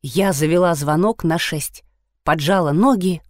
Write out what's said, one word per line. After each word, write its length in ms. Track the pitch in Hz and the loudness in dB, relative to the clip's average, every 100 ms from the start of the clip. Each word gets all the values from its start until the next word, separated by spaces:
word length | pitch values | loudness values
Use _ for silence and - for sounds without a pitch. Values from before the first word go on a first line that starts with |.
Я 320 | 139 143 202 | -6 -2 0
завела 400 | 147 156 175 180 | 0 2 2 2
звонок 500 | 165 143 151 202 226 | 0 0 0 0 0
на 140 | 165 165 | -2 -2
шесть, 440 | - 156 - - _ _ _ _ | -4 -6 -8 -14 _ _ _ _
поджала 480 | - 156 143 196 156 | -4 -2 0 0 2
ноги, 500 | 147 247 240 185 175 _ | 2 2 2 0 -4 _